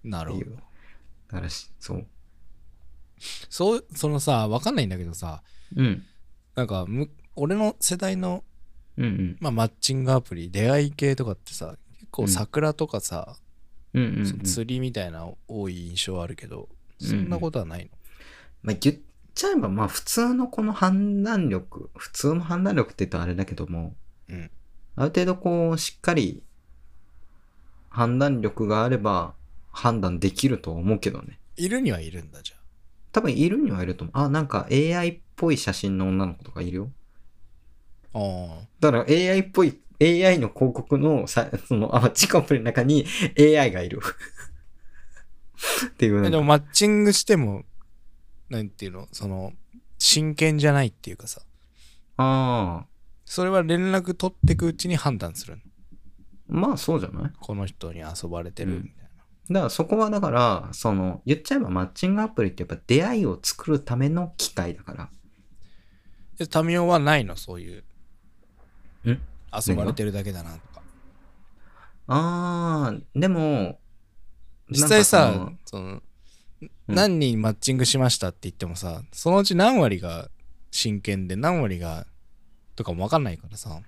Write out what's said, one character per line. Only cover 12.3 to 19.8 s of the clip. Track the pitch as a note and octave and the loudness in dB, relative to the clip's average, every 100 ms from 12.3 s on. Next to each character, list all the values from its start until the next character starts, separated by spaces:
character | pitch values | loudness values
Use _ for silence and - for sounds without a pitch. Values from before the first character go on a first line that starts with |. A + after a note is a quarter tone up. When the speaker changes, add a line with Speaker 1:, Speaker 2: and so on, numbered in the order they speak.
| F#2 G#2 D3+ D3+ | 0 0 0 0
Speaker 1:
と | D3+ D#3 | -2 -4
か | G#2 | -4
さ、 | - F2 - - - - - - - | -6 -8 -10 -18 -20 -20 -20 -20 -4
Speaker 2:
う | B2+ | -2
ん。 | |
う | |
ん | A#2 | 0
う | G#2+ | 0
ん | |
う | |
ん。 | G2+ | -2
Speaker 1:
そ | F#2+ | -2
の | |
釣 | F#2+ F2+ A#2 | -4 -4 -4
り | B2+ | -4
み | B2+ | -4
た | A2+ | -4
い | F2+ | -6
な | D#2+ E2+ - - | -8 -12 -14 -12
多 | A2 G2 | -8 -8
い | F2+ E2+ | -8 -8
印 | F2 - | -6 -4
象 | F#2 | -4
あ | E2 | -6
る | D#2+ | -10
け | - | -14
ど、 | - - - - - | -14 -16 -20 -20 -10
Speaker 2:
う | |
ん | - | -4
う | |
ん。 | |
Speaker 1:
そ | G#2+ | -2
ん | F#2+ | 0
な | F3 | -2
こ | E3 | -2
と | C3+ | -4
は | |
な | E2 F2 | -6 -10
い | |
の？ | F#2 - - - - - - - | -14 -18 -20 -20 -20 -20 -20 -10
Speaker 2:
ま | A2 | -4
あ、 | G#2 | 2
言 | C#4+ | 2
っ | - - - - | 0 -14 -20 -12
ち | - G4 | -4 0
ゃ | |
え | F4 | 2
ば、 | G2+ | 0
ま | G2 | 0